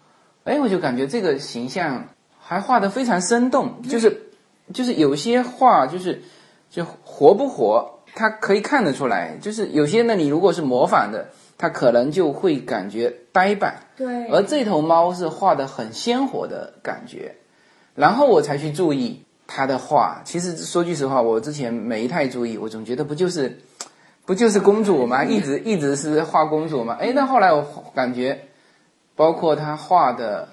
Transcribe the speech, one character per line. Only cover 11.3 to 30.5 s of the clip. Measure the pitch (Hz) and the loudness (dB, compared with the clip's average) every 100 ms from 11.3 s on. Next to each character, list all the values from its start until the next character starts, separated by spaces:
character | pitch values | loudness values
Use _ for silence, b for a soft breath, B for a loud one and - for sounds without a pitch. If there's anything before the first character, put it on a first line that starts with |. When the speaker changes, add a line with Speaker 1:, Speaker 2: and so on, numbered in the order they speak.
| B B _ | B B _
Speaker 1:
它 | 170 | -4
可 | 151 135 | 2 4
能 | 120 131 | 4 2
就 | 156 160 | 0 0
会 | 139 190 143 | 0 -2 -2
感 | - 113 95 | -4 -6 -6
觉 | 107 120 - _ | -4 -4 -6 _
呆 | 180 190 | 0 2
板。 | 202 175 - - - | 0 -2 -6 -16 -10
Speaker 2:
对。 | 254 240 233 | -8 -6 0
Speaker 1:
而 | 160 | 0
这 | 202 294 214 | 0 0 0
头 | 165 | 0
猫 | 156 165 175 | 2 4 2
是 | 180 170 | 0 -6
画 | 165 196 | 0 0
得 | 147 135 | 2 -2
很 | - 113 | -8 -10
鲜 | - 233 247 269 | -6 -2 -2 -2
活 | 98 87 | -4 -8
的 | 90 - - | -10 -12 -12
感 | - - - | -12 -12 -14
觉， | - - - _ b b b b | -16 -16 -16 _ b b b b
然 | - 147 | 2 2
后 | 226 285 | 4 4
我 | 180 | 4
才 | 147 143 | 2 -2
去 | 151 | -4
注 | 151 175 | -2 0
意 | 139 120 - _ _ - | 0 -4 -8 _ _ -14
它 | - 135 | -6 -2
的 | 127 | -2
画。 | - 143 98 78 | 0 2 2 -2
其 | - 170 | -8 -8
实 | 170 160 | -6 -8
说 | - 175 | -4 -2
句 | 175 | -2
实 | 160 135 | -2 -2
话， | 131 | 0
我 | 117 113 | 2 0
之 | 147 | -2
前 | 147 120 | -6 -6
没 | 117 110 110 123 | -6 -6 -4 -4
太 | 175 135 | -2 -4
注 | 123 | -4
意， | 117 107 | -6 -6
我 | 107 | -10
总 | 110 | -10
觉 | 110 | -8
得 | 123 | -6
不 | 143 | -6
就 | 151 180 | -2 -2
是， | 170 127 - B B B B B B - | -2 -6 -6 B B B B B B -6
不 | |
就 | 190 233 | 2 2
是 | 202 | 4
公 | 202 208 | 4 4
主 | 202 160 120 | 2 2 2
吗？ | 127 | 0
Speaker 2:
嗯。 | 156 | 0
Speaker 1:
一 | 220 | 0
直， | 143 139 | -2 -4
一 | 226 196 | -2 -2
直 | 143 143 | 0 -2
是 | 160 151 | 0 -2
画 | 160 170 | 0 0
公 | 151 156 160 | 2 0 -2
主 | 147 | -4
嘛。 | 113 117 | -4 -4
哎， | 208 | -2
但 | 262 262 | 0 2
后 | 254 | 4
来 | 190 | 4
我 | 151 147 - - | 4 0 -10 -8
感 | - 127 | -4 -4
觉， | 123 127 143 - b b b b b _ | -2 -4 -4 -10 b b b b b _
包 | - 156 | 2 2
括 | 160 165 | 2 0
他 | 147 151 151 | -2 -4 -8
画 | - 180 139 | 2 4 4
的， | 120 113 98 73 | 0 -4 -6 -8